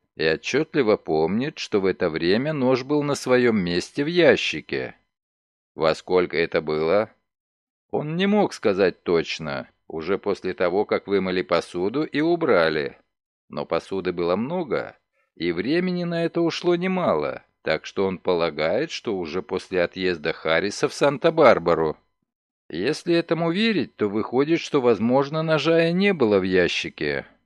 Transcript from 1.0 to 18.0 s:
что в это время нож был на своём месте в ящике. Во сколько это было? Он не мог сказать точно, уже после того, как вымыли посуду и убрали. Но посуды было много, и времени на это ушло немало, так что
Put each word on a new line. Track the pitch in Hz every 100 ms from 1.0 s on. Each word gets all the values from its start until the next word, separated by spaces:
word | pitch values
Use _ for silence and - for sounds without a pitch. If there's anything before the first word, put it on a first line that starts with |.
| - 78 80 104 139 -
что | - 107
в | 95
это | 87 90
время | 78 82 104 143
нож | 156 127 127
был | 127 147
на | 143 135
своём | - 127 123 110
месте | 87 87 - -
в | 143
ящике. | 175 156 110 - 156 - 135 123 - _ _ _ _ _ _ _
Во | - 78 78
сколько | - 90 87 80
это | 82 87
было? | 78 76 80 98 113 _ _ _ _ _ _ _ _
Он | 113 151 165
не | 196
мог | 208 185
сказать | - 110 95 95 -
точно, | - 85 78 - 78 67 - _ _
уже | 80 80 95
после | 101 92 92
того, | 90 90 92 104
как | 101 -
вымыли | 98 95 90
посуду | 90 85 - 87 95 131
и | 156 139
убрали. | 160 175 160 95 80 78 69 - _ _ _ _ _
Но | 69 73
посуды | 82 - 98 90
было | 87 85 92
много, | 123 180 151 78 55 - _ _ _ _
и | 85
времени | 82 113 165 185 180
на | 170 170
это | 165 170
ушло | 165 - 175 175
немало, | 185 185 156 82 73 64 _ _
так | - 78 -
что | -